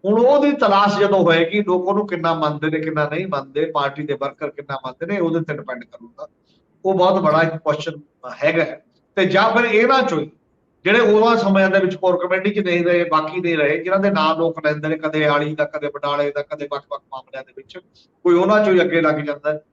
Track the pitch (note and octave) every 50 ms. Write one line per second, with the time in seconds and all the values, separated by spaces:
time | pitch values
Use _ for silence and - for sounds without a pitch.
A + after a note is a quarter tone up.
0 | - F#3+ G#3 A3+ A#3+ B3+ C#4+ D4 C#4+ C#4+ C#4 C#4+ A#3+ G3+ G3 G3 G3+ G3+ G3 -
1 | G3+ G3+ G3 F#3+ F3 E3+ E3 E3 E3 E3 G3 G#3 G#3 F3+ F3+ F3+ F3+ F3+ G3 G3+
2 | G#3+ G3+ F#3 E3+ D#3+ E3 E3 D#3+ D#3 D3+ D3 D3 D#3 D#3 D#3 D#3+ D#3 D#3+ D3+ D3+
3 | D3+ D3 D3 E3 F#3+ F#3+ D3+ C#3 C3+ C#3 C3+ D3 D#3+ D#3+ D#3+ D3 C#3 C#3 C#3 D3+
4 | D3 D3+ C#3+ - C#3 C#3+ C#3 _ D#3 D3 - - C#3+ C#3 C#3 C3+ - C3 B2+ _
5 | E3 E3+ G3+ G3 F3 E3 D#3+ E3 D#3+ - D3 - - - B2+ A#2+ - _ _ -
6 | A#2 A#2 _ - - - _ _ _ _ _ _ _ _ _ _ _ F#3 F#3+ F#3
7 | F3+ F#3 F#3+ F#3 F3 G3+ G3 D#3+ E3 D#3 D#3+ D#3+ _ D#3 C#3+ D3 - E3 D#3 -
8 | - _ _ _ - B2 A#2+ - C#3+ D#3 D#3+ E3+ D3+ - - - _ _ _ _
9 | _ _ _ - F#3 E3 - F#3+ G#3+ A3 - A#3 A#3 A3+ G#3 G#3+ A#3 B3+ C4+ C4
10 | A#3+ - F3 D#3 - - _ _ _ _ _ _ _ _ _ _ _ F3+ G#3 A#3
11 | A#3 G#3 G#3 G#3+ A3 A#3 A#3 A3 G3 G3 F#3+ F#3+ F#3+ F#3 F#3 G3 F#3+ F3+ F#3 -
12 | F#3 F#3 F3 F3 F3 F3+ F#3 F#3+ F#3+ G#3+ G3+ G#3 F#3+ F3+ F3 F3 F3 F3 F3 E3+
13 | E3+ E3+ E3 D#3 D#3 D#3 E3+ F3+ E3+ E3+ E3 D#3 D3 C#3+ D#3 E3+ E3 F3+ F#3+ G3
14 | G3 G3+ G3+ E3 D#3 D#3 D#3+ D#3+ E3 E3 E3 D#3 D3+ D3+ D3+ D3+ D3+ D#3 D#3 D#3
15 | D#3 D#3 D#3 D#3 D3+ D3 C#3+ D3 D3+ D3+ D#3 D3+ D3 D3 - D3+ D3 D3 C#3+ C#3+
16 | D3 C#3+ C#3+ C#3+ D3 C#3+ C#3+ D3 C#3+ _ D3+ D3 D3 C#3+ C#3+ C#3 - _ D3 C#3
17 | _ _ - C3 B2+ _ - C3+ C3 _ _ - C3+ _ - F3+ _ _ _ _
18 | _ _ _ _ _ F3 F3 E3+ F#3 F#3+ G#3+ G#3 G#3 G3+ F#3+ F3+ E3+ - E3 E3
19 | D#3+ D#3 D3+ D3+ D3 D3 C#3+ - - D3+ D3+ D3+ _ _